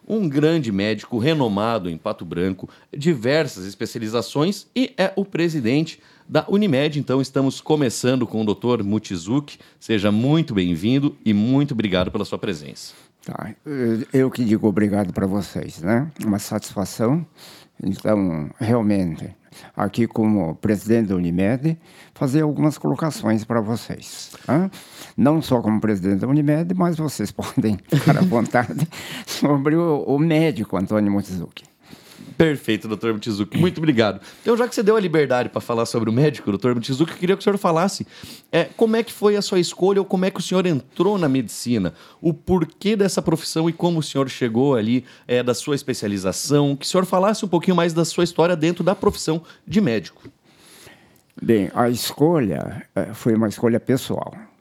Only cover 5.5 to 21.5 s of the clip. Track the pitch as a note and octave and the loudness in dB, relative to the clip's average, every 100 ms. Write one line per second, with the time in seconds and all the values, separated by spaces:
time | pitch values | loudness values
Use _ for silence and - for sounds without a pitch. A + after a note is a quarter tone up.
5.5 | D#3 A2+ C#3 D#3+ - _ _ - D#3 - | 0 0 0 0 -6 _ _ -2 -2 2
6.5 | G3 G#3 C3 D3 D3 A#2 C3 C3 C#3 C3+ | 2 2 2 0 -2 0 0 0 0 0
7.5 | C3 - D#3 C3 - B2+ C3 A#2 A2 A2 | -2 0 2 2 0 0 0 0 0 0
8.5 | F#2+ B2 A#2+ G2+ G#2+ - F#2 F2 C3+ C#3+ | 0 0 0 0 -2 -2 -6 -2 -2 -4
9.5 | - - _ - A2+ G2+ G#2 B2+ D#3+ D#3 | -12 -20 _ -2 0 2 2 2 2 2
10.5 | G#2 F2+ E2 G#2 C3+ C#3+ C#3+ A2+ G#2 A2 | 0 0 0 0 2 0 -2 0 2 4
11.5 | C3+ C#3+ A2+ G#2+ F2+ F2+ G2+ F#2+ G2 A2+ | 2 2 0 0 0 0 -2 -4 -6 -6
12.5 | D#2+ C#2+ G#1+ - - _ _ - - G2+ | -6 -10 -16 -20 -20 _ _ -14 -12 -12
13.5 | - D3+ C#3 A#2+ A2+ - C3+ C3 - A#2 | -14 -10 -2 0 0 0 2 2 0 2
14.5 | G#2+ A2 F#2 G#2 G2+ F#2+ G#2 F#2+ G2+ F2 | 2 2 2 2 2 -2 -2 -2 -2 -4
15.5 | - D2 D2+ E2+ A#2 D#3 - A2 G2+ - | -8 -10 -6 0 0 -2 -4 -2 -2 -2
16.5 | A2 - - F#2 - A#2 D#3 D#3+ - - | -6 -6 -6 -6 -2 0 0 -2 -14 -20
17.5 | - - - - G2 G#2 G#2 F#2+ D#2+ C#2+ | -20 -20 -8 -6 -4 0 0 0 -2 -6
18.5 | - G#2+ A#2+ G#2 G2+ F2+ D#2 G#2 - _ | -4 0 2 2 0 0 -4 -10 -14 _
19.5 | - - - G2+ - A2+ - G#2+ G#2 E2 | -20 -14 -6 -4 -2 -2 0 2 2 -2
20.5 | - G#2+ G#2 G2+ A#2 G#2 F#2 F2 F2 G2 | -2 -2 0 2 2 2 0 0 0 0